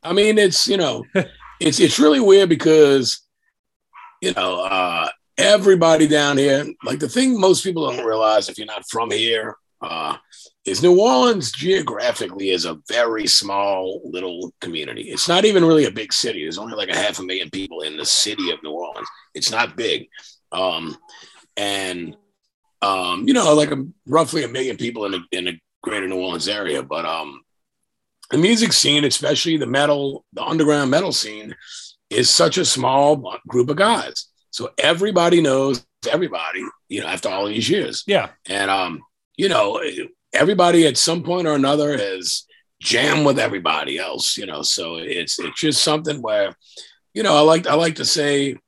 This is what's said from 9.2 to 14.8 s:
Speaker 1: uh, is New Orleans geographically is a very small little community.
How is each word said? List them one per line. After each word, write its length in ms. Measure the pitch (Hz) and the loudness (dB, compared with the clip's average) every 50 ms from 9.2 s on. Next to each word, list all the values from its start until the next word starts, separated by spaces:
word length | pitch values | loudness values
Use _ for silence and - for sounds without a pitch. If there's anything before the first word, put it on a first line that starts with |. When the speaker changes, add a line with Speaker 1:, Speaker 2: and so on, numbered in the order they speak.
| 113 117 117 110 110 110 104 _ _ _ _ _ | 0 0 0 -2 -4 -6 -10 _ _ _ _ _
Speaker 1:
uh, 360 | - 80 82 80 78 78 - - _ _ - - - - _ _ _ | -10 -8 -8 -6 -6 -6 -8 -8 _ _ -20 -20 -20 -20 _ _ _
is 180 | - - - 151 | -6 -4 2 4
New 180 | 175 180 180 | 6 6 6
Orleans 500 | 208 240 262 254 254 247 233 196 143 117 | 6 4 4 4 4 2 2 0 -2 -6
geographically 1000 | - 131 139 175 190 190 160 131 117 104 123 123 - - 113 92 92 98 98 95 | -8 -6 -2 0 0 0 0 -4 -6 -4 -2 -2 -2 -2 -6 -8 -8 -6 -4 -2
is 160 | 92 90 82 | -2 -2 -2
a 120 | 87 78 78 _ - | -6 -8 -10 _ -6
very 380 | 104 120 120 117 113 110 107 | -2 0 0 0 0 -2 0
small 760 | 90 - - 98 101 98 98 101 101 98 92 95 92 95 - - | 2 2 2 2 0 -4 -2 0 0 -2 -2 -4 -6 -8 -10 -12
little 480 | - 78 90 92 92 87 85 90 87 _ _ | -10 -8 -8 -8 -8 -8 -8 -10 -12 _ _
community. 420 | - 85 82 78 | -12 -10 -8 -8